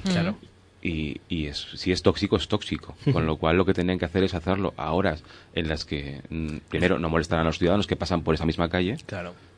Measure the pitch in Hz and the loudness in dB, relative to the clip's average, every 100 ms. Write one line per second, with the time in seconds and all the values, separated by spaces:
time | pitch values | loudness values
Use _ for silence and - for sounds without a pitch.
0 | 190 175 85 214 - - _ _ 87 80 | -2 0 -2 -6 -14 -20 _ _ -6 -4
1 | 76 - - 85 73 69 - - 90 90 | -4 -8 -6 -4 -4 -6 -10 -6 -2 4
2 | 98 - 101 107 - - - 80 - - | 4 4 2 0 0 -4 -2 -8 -8 -4
3 | 147 82 80 78 80 87 95 90 90 90 | 0 2 2 2 4 4 4 2 0 0
4 | 85 95 95 90 92 98 95 - 76 92 | 0 2 2 0 0 0 -2 -4 0 2
5 | 95 80 - - - - 80 78 - 73 | 2 -2 -10 -20 -8 -4 -2 -4 -4 -6
6 | 71 69 - 82 78 76 - 80 87 76 | -6 -12 -8 -6 -6 -8 -4 0 2 2
7 | 82 82 82 85 82 - 85 101 95 - | 2 0 2 2 2 2 2 2 0 -2
8 | - 90 87 80 82 78 85 90 90 151 | 0 0 2 2 2 0 0 0 0 -4
9 | - 95 87 - - | -8 -10 -10 -14 -20